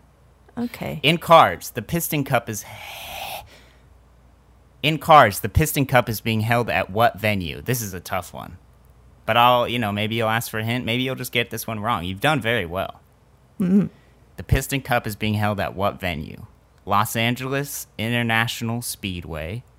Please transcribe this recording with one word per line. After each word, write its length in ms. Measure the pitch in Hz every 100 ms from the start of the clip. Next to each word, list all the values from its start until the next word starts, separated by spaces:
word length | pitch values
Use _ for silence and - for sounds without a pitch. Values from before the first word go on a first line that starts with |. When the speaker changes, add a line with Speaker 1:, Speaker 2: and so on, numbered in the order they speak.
| _ _ _ _ - -
Speaker 1:
Okay. 440 | 240 - - 151
Speaker 2:
In 160 | 143 170
Cars, 520 | - 165 120 85 -
the 120 | -
Piston 420 | 104 170 - 156
Cup 240 | 135 127 -
is, 160 | 107 - - - - - - - - - - - - - - _ _ _ _ _ _ _ _
in 160 | 139 156
Cars, 420 | 160 151 120 98
the 80 | 107
Piston 360 | - 156 - 131
Cup 220 | 127 120
is 120 | 107
being 200 | 120 110
held 300 | 110 120 107
at 200 | 85 -
what 280 | 95 117 -
venue? 420 | 107 101 87 67
This 220 | 78 123
is 100 | 107
a 80 | 92
tough 320 | - 95 -
one. 240 | 67 52 - - - - - - -
But 120 | - 113
I'll, 320 | 120 123 117
you 100 | 120
know, 120 | 110
maybe 220 | 104 107
you'll 140 | 113 110
ask 220 | 113 -
for 100 | 110
a 40 |
hint. 200 | 110 123
Maybe 180 | 117 120
you'll 140 | 131 127
just 160 | 127
get 180 | 123 117
this 160 | 113 -
one 140 | 110
wrong. 240 | 107 113
You've 160 | 87 95
done 200 | 143 151
very 240 | 110 120 85
well. 340 | 87 92 - _ _ _ _ _ -
Speaker 1:
Mm-hmm. 260 | 180 196 185 - _ _ _ -
Speaker 2:
The 60 |
Piston 400 | - 139 135 139
Cup 240 | - 123 113
is 100 | 104
being 180 | 107
held 240 | 107 104 101
at 160 | 82
what 240 | 64 98 67
venue? 480 | 92 78 71 - - - _ _
Los 320 | - 101 107 117
Angeles 680 | 117 123 131 139 143 - - -
International 840 | 110 120 117 113 117 - 117 117
Speedway, 840 | 117 - 104 90 78 78 78 110 -